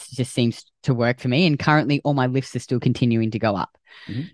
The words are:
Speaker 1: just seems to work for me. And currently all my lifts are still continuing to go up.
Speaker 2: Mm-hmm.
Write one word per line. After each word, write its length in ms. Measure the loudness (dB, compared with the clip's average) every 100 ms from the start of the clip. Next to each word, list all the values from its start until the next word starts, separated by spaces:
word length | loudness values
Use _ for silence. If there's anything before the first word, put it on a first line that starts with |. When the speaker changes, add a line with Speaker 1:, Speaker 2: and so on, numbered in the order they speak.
| -10
Speaker 1:
just 220 | -6 -4
seems 320 | 0 -2 -2 -10 _
to 100 | -2
work 260 | 0 0 0
for 100 | 0
me. 180 | 2 2
And 120 | 2
currently 440 | 4 4 4 0
all 80 | 0
my 140 | 0 0
lifts 280 | 0 -4
are 40 | -6
still 200 | -4 -2
continuing 520 | 0 2 2 2 0
to 80 | 0
go 180 | -2 -2
up. 220 | -4 _ _ -20 -10
Speaker 2:
Mm-hmm. 180 | -8 -10